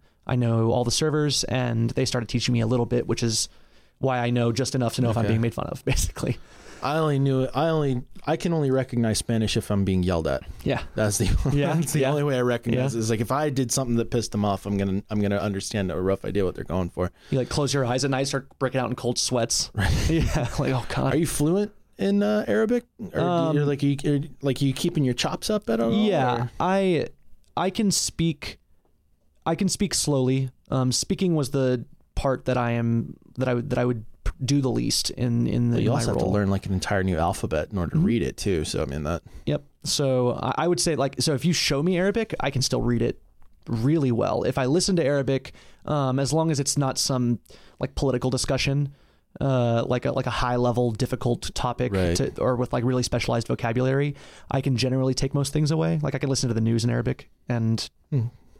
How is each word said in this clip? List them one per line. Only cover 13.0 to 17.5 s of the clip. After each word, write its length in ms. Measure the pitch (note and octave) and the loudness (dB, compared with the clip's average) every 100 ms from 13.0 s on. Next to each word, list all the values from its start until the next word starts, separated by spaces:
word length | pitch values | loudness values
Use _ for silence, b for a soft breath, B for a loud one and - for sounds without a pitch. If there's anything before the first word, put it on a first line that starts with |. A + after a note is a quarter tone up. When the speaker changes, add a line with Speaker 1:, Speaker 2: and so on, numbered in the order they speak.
Speaker 2:
Is, 80 | A2 | 0
like, 100 | A2 | 0
if 100 | A2+ | 0
I 200 | C3 D3+ | 0 0
did 200 | C3+ B2 | 0 0
something 260 | C#3 B2+ A#2 | 0 0 0
that 140 | A#2 | 0
pissed 220 | B2 - | -2 -2
them 120 | G#2+ | 0
off, 220 | G#2 G2 G2+ | 0 0 -2
I'm 100 | G2+ | 0
gonna, 240 | G2 G2 - | 0 -2 -2
I'm 100 | G#2+ | -2
gonna 180 | G2+ G2+ | 0 0
understand 540 | G2+ G2 - G#2+ F#2+ | -2 -4 -4 -2 -2
a 80 | D#2+ | 0
rough 240 | F#2 G2 | 0 0
idea 200 | - G2+ | -2 0
what 120 | F2+ - | 0 -2
they're 80 | |
going 260 | F2 F2+ F2 | -4 -2 -2
for. 220 | - F2+ B B | -2 -4 B B
Speaker 1:
You, 80 | C#3 | -2
like, 100 | |
close 240 | B2 | 0